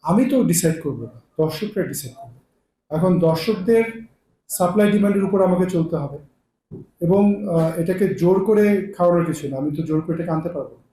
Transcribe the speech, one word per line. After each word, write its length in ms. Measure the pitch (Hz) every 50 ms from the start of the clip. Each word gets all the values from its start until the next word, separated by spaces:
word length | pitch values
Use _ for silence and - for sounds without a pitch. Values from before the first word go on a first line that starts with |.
আমি 240 | - 156 180 220 269
তো 180 | 277 277 254 220
ডিসাইড 380 | 170 165 - - 160 156 -
করবো 220 | - 147 127 113 113
না, 180 | - - - _ _ _
দর্শকরা 460 | - 156 156 156 - 208 208 - 196 175
ডিসাইড 300 | 139 135 - - 123 -
করবে। 240 | - - - - - _ _ _ _ _ _ _ _ _ _ 151
এখন 240 | 160 170 185 180 165
দর্শকদের 640 | 170 160 160 156 - 226 214 185 185 233 226 226 226 - - - - - _ _ _ _ _ _ _
সাপ্লাই 440 | _ - - 185 175 175 208 208 202
ডিমান্ডের 320 | - 202 202 202 196 202 190
উপর 180 | 185 202 190
আমাকে 280 | 190 180 180 175 180 180
চলতে 260 | - 170 160 165 -
হবে, 220 | 151 143 143 139 139 - - _ _ _ _ _ _ _ _ - 147 143 _ _ _
এবং, 500 | 175 170 190 202 202 202 202 202 208 202
আহ, 300 | 170 165 165 160 165 170
এটাকে 260 | 165 170 180 185 214
জোর 380 | 185 135 127 165 175 190 196 190
করে 480 | 220 214 208 208 208 202 190 - - -
খাওয়ানোর 280 | - 175 175 175 170 165
কিছু 220 | 160 156 - 147
না, 100 | 135 135
আমি 180 | 131 143 151 147
তো 80 | 151 160
জোর 180 | 147 156 156
করে 140 | 160 - 160
এটাকে 160 | 165 170 170
আনতে 180 | 160 156 160 170
পারবো 260 | - 147 127 - -
না। 120 | _ _ _